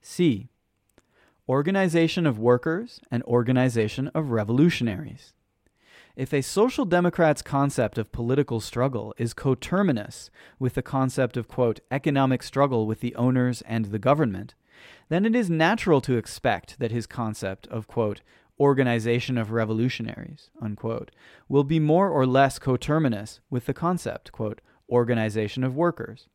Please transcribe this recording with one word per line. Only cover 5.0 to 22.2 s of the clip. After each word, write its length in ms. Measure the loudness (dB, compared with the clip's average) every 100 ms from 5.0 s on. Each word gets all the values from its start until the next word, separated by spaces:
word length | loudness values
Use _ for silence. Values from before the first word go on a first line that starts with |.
| -10 -16 -20 _ _ _ _ _ _ -20 -20
If 180 | -10 -2
a 100 | -2
social 420 | 0 2 2 2
democrat's 580 | 0 2 2 2 2 2
concept 560 | -2 0 0 0 -2 -4
of 140 | -8
political 480 | -6 0 0 0 -4
struggle 540 | -4 -2 -2 -2 -10 -6
is 160 | -6
coterminous 960 | -2 -2 -2 0 0 2 0 -4 -16 -20 _ -20 _
with 140 | -4
the 80 | -4 -4 -2
concept 400 | 0 0 -2 -2
of, 120 | -8
quote, 320 | 0 0 0 _
"economic 540 | -4 0 2 2 2
struggle 420 | -2 0 2 2 -2
with 140 | -4
the 160 | -6 0
owners 460 | 2 2 0 -2
and 240 | -6 -4 -2
the 120 | -2
government," 560 | 2 2 2 -2 -12 _ _ -20 -20 -20 _
then 160 | 0
it 100 | 2
is 160 | 2 0
natural 500 | 2 2 2 4 2
to 140 | 4 -2
expect 640 | -2 -4 -2 -2 -6 -8
that 140 | -4
his 160 | -4 -6
concept 580 | -6 -6 -4 -8 -8 -10
of, 220 | -12 -6
quote, 320 | -2 -2 -4 _ _ _ _
"organization 760 | 2 4 2 0 0 -2 0 -4
of 140 | -2
revolutionaries," 1000 | -2 0 0 -2 -2 -8 -10 -14 -16 _ -10
unquote, 480 | -10 -6 -6 -8 -10 _ -20 -20 _
will 160 | 0
be 160 | 2 2
more 300 | 4 4 4
or 160 | 4